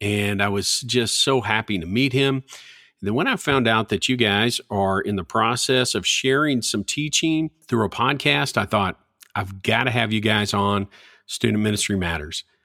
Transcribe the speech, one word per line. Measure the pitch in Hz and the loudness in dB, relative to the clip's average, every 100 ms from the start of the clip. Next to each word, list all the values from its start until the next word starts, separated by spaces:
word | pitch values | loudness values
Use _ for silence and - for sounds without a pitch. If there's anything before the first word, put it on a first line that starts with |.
and | 101 104 101 101 | -2 -2 0 0
I | 101 | 0
was | 101 92 - | 0 -2 -4
just | 120 123 113 - | -2 0 0 0
so | - 131 | 2 2
happy | 104 110 110 98 | 2 -2 0 -4
to | 85 | -2
meet | 110 135 | 0 0
him. | 127 139 135 - - - - _ - | 2 0 -2 -6 -20 -20 -20 _ -10
Then | 101 | -4
when | 120 202 | 0 0
I | - | -2
found | - 135 113 | 0 2 2
out | 110 110 | 2 0
that | 101 - | -2 0
you | 127 | 2
guys | 107 101 120 - - | 2 4 2 -2 -4
are | 104 98 98 | 0 0 0
in | - 101 | -2 -4
the | |
process | 87 113 113 123 - 127 123 101 | -2 0 2 2 2 2 2 -2
of | 90 | -2
sharing | - 131 139 151 127 | 0 2 2 2 0
some | - 107 | -2 -4
teaching | 98 - 151 - 165 160 160 _ - | -4 -4 -2 0 0 0 -2 _ -2
through | 117 101 | 0 0
a | |
podcast, | - 123 143 151 143 143 - | 0 -2 0 0 0 0 -2
I | 101 | 0
thought, | 107 92 - _ _ - | 0 0 -4 _ _ -10
"I've | 107 98 98 | -8 -8 -6
gotta | - 110 127 | 0 2 2
have | 117 113 | 0 0
you | 110 | 2
guys | 107 107 104 | 2 2 2
on | 101 101 101 98 - - - - | 0 2 0 -2 -10 -20 -20 -12
Student | - 117 107 | -2 0 0
Ministry | 107 104 - 98 | 0 0 -2 -2
Matters." | 87 82 76 - - _ | -2 -4 -6 -10 -14 _